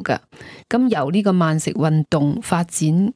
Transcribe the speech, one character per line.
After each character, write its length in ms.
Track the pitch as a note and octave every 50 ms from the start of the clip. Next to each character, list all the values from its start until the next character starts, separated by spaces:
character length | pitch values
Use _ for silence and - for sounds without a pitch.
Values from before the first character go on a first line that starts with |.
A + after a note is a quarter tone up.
㗎。 160 | - - B2 - _ _ - - - - - - - _
咁 180 | - A#3+ B3+ B3+
由 220 | G#3+ D#3 C3 C#3
呢 120 | E3+ G#3 G3+
個 80 | G3+
慢 260 | F#3 F3+ E3 D#3+ D#3 D#3+
食 140 | - -
運 320 | - - E3 D#3 D#3 D#3 D3+ -
動 300 | - D#3 C#3+ D3 D3+ A3+
發 220 | - - F#3 E3+
展 500 | E3+ - - - D#3+ D#3 D#3 F3 G3 A3 -